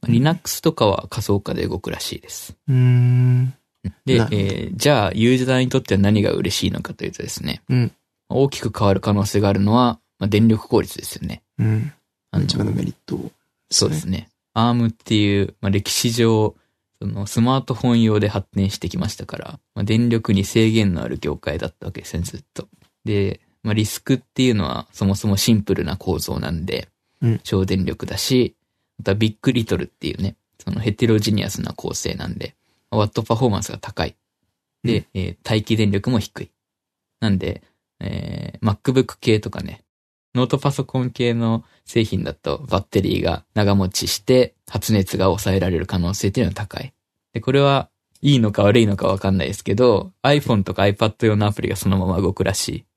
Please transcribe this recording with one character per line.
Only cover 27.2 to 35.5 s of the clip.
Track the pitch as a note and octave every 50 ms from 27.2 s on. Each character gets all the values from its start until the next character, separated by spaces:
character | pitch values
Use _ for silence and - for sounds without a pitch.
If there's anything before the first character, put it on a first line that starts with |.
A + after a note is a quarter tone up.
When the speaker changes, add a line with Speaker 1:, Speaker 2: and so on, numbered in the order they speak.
Speaker 2:
う | - A#2
ん。 | A2+ - _
Speaker 1:
省 | - - F#2+ F#2+
電 | F#2+ G#2 F#2+ F#2
力 | - - - -
だ | - - G2
し、 | - - C3 B2+ A#2+ - _ _ _ _ _ _ _ _ _ _
ま | -
た | - G2
ビ | G#2 A2 A2
ッ | G#2+ _
グ | - C3+ B2+
リ | B2 A2+
ト | - G2
ル | E2+ -
っ |
て | - _ _ -
い | D2 -
う | - F#2
ね、 | F#2+ - _ _ _ _ _ -
そ | -
の | - -
ヘ | G#2+ A2+ G#2
テ | - - A2+
ロ | A2 G#2+
ジ | G#2+ A2 G#2+
ニ | G2+ G2
ア | G2
ス | - - -
な | - -
構 | - - - -
成 | - - - -
な | - -
ん | - - -
で、 | - - _ _ _ _ _ _ _ _
ワ | - A2 G#2 G#2
ッ |
ト | _ - A2
パ | - A#2
フ | A2 C3
ォ | A#2+
ー |
マ | G2+ G2
ン | G2
ス | - A2
が | -
高 | - - G#2 - E2
い。 | C2+ - _ _ _ _ _ _ _ _ _ _ _ _ _ _
で、 | A#2 A2+ G#2+
Speaker 2:
う |
ん。 | - _ _
Speaker 1:
え | F#2+ F#2 F#2
ー、 | E2+ _ _
待 | -